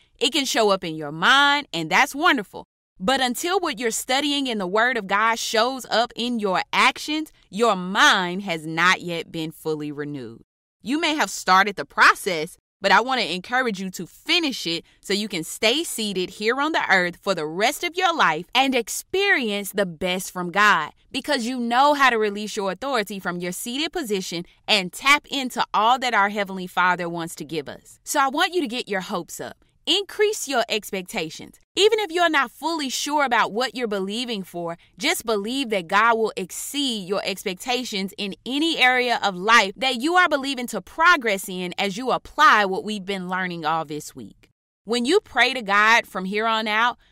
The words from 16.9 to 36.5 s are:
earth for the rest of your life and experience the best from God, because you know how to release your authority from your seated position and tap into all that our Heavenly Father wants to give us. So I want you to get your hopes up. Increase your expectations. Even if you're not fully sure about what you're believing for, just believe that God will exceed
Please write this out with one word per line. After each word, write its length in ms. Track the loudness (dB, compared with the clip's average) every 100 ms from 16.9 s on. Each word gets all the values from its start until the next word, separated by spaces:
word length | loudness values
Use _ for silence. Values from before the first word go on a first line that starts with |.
earth 300 | 2 2 -2
for 140 | -4 -2
the 100 | -4
rest 380 | -2 -2 0
of 120 | -6 0
your 160 | 0
life 340 | 2 2 0 -2
and 220 | 0 2
experience 960 | 0 -2 -8 -4 0 2 2 0 -4 -4
the 160 | -4 -4
best 460 | -4 -4 -4 -6
from 180 | -8 -2
God, 400 | 4 4 4 0 -12 _
because 340 | -8 -2 -2 -2
you 140 | -4
know 340 | 0 4 4
how 160 | 6 4
to 80 | 4
release 380 | 0 -2 -6 -4
your 160 | -4
authority 480 | -4 -2 -2 -2 -6
from 180 | -6 -4
your 140 | -6
seated 400 | -6 -6 -4 -4
position 520 | -4 -4 -4 -4 -8 -10 _ 0
and 260 | 0 0
tap 320 | -2 2 2 0
into 340 | -6 -4 -4 -2
all 280 | 2 2 2
that 140 | 2
our 160 | 2 2
Heavenly 360 | 0 -4 -6 -6
Father 420 | 0 2 2 -2
wants 280 | -6 -8 -10
to 80 |
give 240 | -8 -8 -8
us. 320 | -12 -18 -16
So 160 | -4 0
I 80 | 0
want 280 | 0 0
you 60 | 0
to 60 | -2
get 220 | -4 -4
your 140 | -6
hopes 380 | -4 -6 -6 -10
up. 240 | -12 -14 _ _ 0
Increase 600 | 0 0 0 0 0 -2
your 180 | 0 0
expectations. 920 | -2 -4 -8 -6 -6 -6 -10 -18 -20 _
Even 240 | 4 4 4
if 120 | 0
you're 160 | 2 2
not 220 | 2 0
fully 400 | -2 -4 -2 -4
sure 340 | -4 0 0
about 280 | 2 2 2
what 220 | 0 -2
you're 140 | -2 -4
believing 540 | -2 -4 -4 -4 -6
for, 340 | -8 -8 -8 -10 _ -4
just 260 | -2 -2
believe 460 | -2 -2 -2 -4 -2
that 180 | -2 0
God 300 | 2 4 4
will 140 | 0 -2
exceed 720 | -8